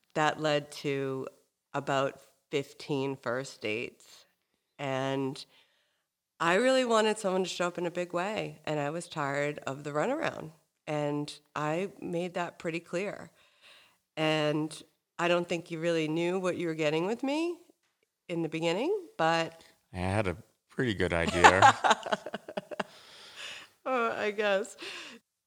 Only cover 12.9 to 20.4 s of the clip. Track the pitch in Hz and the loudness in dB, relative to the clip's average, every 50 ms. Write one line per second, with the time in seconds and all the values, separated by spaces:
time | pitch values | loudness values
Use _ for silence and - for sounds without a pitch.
12.9 | 175 175 208 196 - - - - _ _ _ _ _ _ - - - - - _ | -4 -4 -4 -4 -6 -10 -12 -16 _ _ _ _ _ _ -20 -20 -20 -20 -20 _
13.9 | _ _ _ _ _ 156 160 156 156 156 151 151 147 151 156 156 - - - _ | _ _ _ _ _ 0 2 2 4 4 2 2 2 0 -2 -2 -6 -12 -16 _
14.9 | _ _ _ _ _ - 170 170 175 175 175 - 180 165 170 - 170 160 165 170 | _ _ _ _ _ -2 2 2 2 2 2 0 -2 -4 -4 -8 -6 -2 0 2
15.9 | 165 165 156 151 156 165 170 175 185 196 180 180 113 147 175 165 160 156 156 147 | 2 2 2 2 2 2 2 2 0 0 0 0 0 0 -2 -2 0 0 0 2
16.9 | 156 160 175 196 233 233 277 262 285 311 330 349 339 - - - _ _ _ _ | 2 2 0 0 -2 -2 -2 -2 0 0 0 -2 -4 -6 -12 -20 _ _ _ _
17.9 | _ _ _ _ _ _ _ - 175 170 165 151 160 160 170 165 170 202 262 349 | _ _ _ _ _ _ _ -6 -4 -2 -2 -2 -2 0 0 0 2 2 0 0
18.9 | 440 403 339 - - - 160 160 165 165 165 165 - - - - _ _ _ _ | -2 -2 -4 -6 -2 2 2 4 4 2 0 -2 -6 -14 -20 -20 _ _ _ _
19.9 | - 90 90 95 98 110 104 90 85 113 | -6 -2 0 0 2 2 0 0 -2 -4